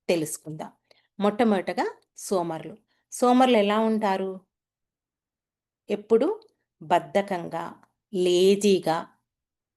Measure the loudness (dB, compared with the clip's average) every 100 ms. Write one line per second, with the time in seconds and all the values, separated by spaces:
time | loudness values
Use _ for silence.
0 | -4 -2 -2 -10 -14 -14 -16 _ _ _
1 | _ -2 -2 2 2 2 -2 -4 -6 -6
2 | _ -16 -4 -4 -2 -8 -12 -18 _ _
3 | _ -2 2 4 4 4 2 2 0 0
4 | 0 -2 -4 -10 _ _ _ _ _ _
5 | _ _ _ _ _ _ _ _ -10 -8
6 | 2 2 2 -4 _ _ _ _ -2 -2
7 | 0 -2 -2 -6 -6 -10 -12 -16 _ _
8 | _ -2 2 4 4 4 4 2 0 -4
9 | -4 _ _ _ _ _ _